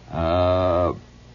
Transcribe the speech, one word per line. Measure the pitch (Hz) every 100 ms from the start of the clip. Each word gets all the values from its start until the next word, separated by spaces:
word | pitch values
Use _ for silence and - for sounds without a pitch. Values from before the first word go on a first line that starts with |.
| -
Uh, | 76 82 90 90 92 90 87 85 - - - -